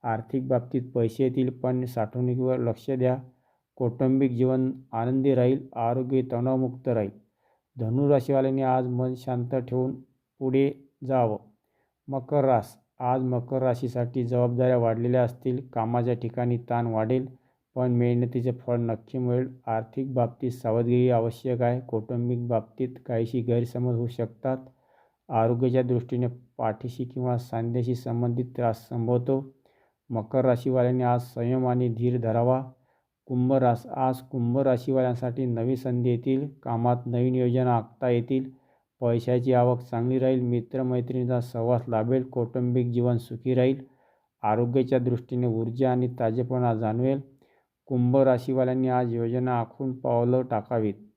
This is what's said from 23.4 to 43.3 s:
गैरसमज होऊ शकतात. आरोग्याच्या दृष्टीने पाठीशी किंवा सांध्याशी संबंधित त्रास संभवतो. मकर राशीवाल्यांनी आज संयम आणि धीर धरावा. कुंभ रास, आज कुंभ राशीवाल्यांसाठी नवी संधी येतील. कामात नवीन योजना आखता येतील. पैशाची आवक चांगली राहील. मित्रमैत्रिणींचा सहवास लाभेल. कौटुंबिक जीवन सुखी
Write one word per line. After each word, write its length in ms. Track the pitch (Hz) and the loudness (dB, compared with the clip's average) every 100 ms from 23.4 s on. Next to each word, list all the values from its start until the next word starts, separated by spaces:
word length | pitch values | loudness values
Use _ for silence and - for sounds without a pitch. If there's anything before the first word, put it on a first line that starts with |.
गैरसमज 540 | 120 120 113 123 123 | 0 0 0 -2 -2
होऊ 120 | 117 120 | -2 -4
शकतात. 500 | 120 113 - 131 131 - _ _ _ _ _ _ | -4 -8 -4 -4 -4 -8 _ _ _ _ _ _
आरोग्याच्या 520 | 113 113 120 127 127 | 2 2 2 2 2
दृष्टीने 440 | 123 120 120 120 123 123 - - | 2 0 -2 -2 -2 -4 -20 -6
पाठीशी 460 | 110 110 123 120 | -4 -4 -8 -8
किंवा 340 | 127 131 127 123 | -10 -6 -2 -2
सांध्याशी 560 | 123 117 117 120 120 | -4 -6 -4 -2 -2
संबंधित 500 | 123 123 117 120 120 123 - | -4 -4 -2 0 -2 -4 -2
त्रास 320 | 120 110 - | -2 -2 -6
संभवतो. 680 | 120 113 123 123 135 135 _ _ _ _ _ _ | -6 0 0 2 -2 -2 _ _ _ _ _ _
मकर 340 | 117 107 131 | -6 -2 2
राशीवाल्यांनी 580 | 127 120 127 127 123 127 | 4 2 2 2 2 2
आज 180 | 123 123 | 2 0
संयम 460 | 123 - 120 127 127 | -2 -6 -2 0 0
आणि 220 | 123 123 | 0 0
धीर 320 | 113 123 123 | 0 0 0
धरावा. 500 | 113 113 120 127 131 - _ _ _ _ - | 0 2 2 0 -2 -16 _ _ _ _ -6
कुंभ 260 | 127 127 | 0 2
रास, 340 | 135 127 113 - | 4 4 2 -4
आज 300 | - 131 131 | -2 -2 -2
कुंभ 420 | - 131 120 127 | -6 -2 0 2
राशीवाल्यांसाठी 880 | 135 120 123 131 127 123 127 123 131 | 2 2 2 0 0 0 -4 -4 -2
नवी 300 | 117 117 127 | -2 -2 -2
संधी 340 | 131 123 123 | -2 0 0
येतील. 380 | 120 127 131 143 143 | 0 0 -2 -2 -10
कामात 340 | 127 117 120 123 123 | -6 0 2 0 0
नवीन 280 | 120 127 | 0 2
योजना 420 | 127 123 123 127 120 | 2 2 2 2 2
आखता 320 | 110 - 127 | 0 -4 0
येतील. 420 | 120 120 131 131 - _ _ _ _ | 0 0 -2 -2 -12 _ _ _ _
पैशाची 520 | 120 117 117 123 123 | 0 0 2 0 4
आवक 280 | 127 123 123 | 4 4 2
चांगली 380 | 123 117 120 131 | -2 -4 0 0
राहील. 220 | 131 131 | 2 2
मित्रमैत्रिणींचा 1000 | 123 120 117 131 127 127 123 127 123 123 | 0 -2 -2 -4 -2 -2 -2 -4 -2 -2
सहवास 420 | 120 120 113 123 120 | -2 -4 0 0 0
लाभेल. 340 | 113 117 131 | -2 2 0
कौटुंबिक 640 | 127 - 117 127 123 123 123 | 0 -4 -4 -2 0 0 0
जीवन 300 | 120 120 117 | 0 2 0
सुखी 380 | 120 | -4